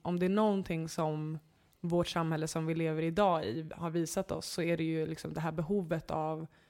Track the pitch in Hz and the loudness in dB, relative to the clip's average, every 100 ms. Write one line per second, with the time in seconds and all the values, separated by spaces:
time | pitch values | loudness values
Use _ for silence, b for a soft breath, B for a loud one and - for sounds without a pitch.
0 | - 175 185 202 214 196 180 165 160 - | -2 2 2 4 4 2 0 -4 -2 -2
1 | 156 156 156 156 b b b _ 175 175 | 0 0 -4 -6 b b b _ 0 2
2 | 170 175 165 160 156 165 160 165 165 156 | 2 0 2 0 0 -2 0 0 0 0
3 | 165 165 202 165 104 120 160 - 170 165 | 0 4 4 4 0 -4 -6 -6 -2 0
4 | 160 - 190 160 - - 170 170 160 160 | 0 0 -2 -4 -4 -2 0 2 2 0
5 | 160 160 - 156 160 156 160 202 165 160 | -2 -4 -6 -4 -2 -2 0 0 2 -2
6 | - 156 156 160 160 b | -2 -2 -2 -4 -8 b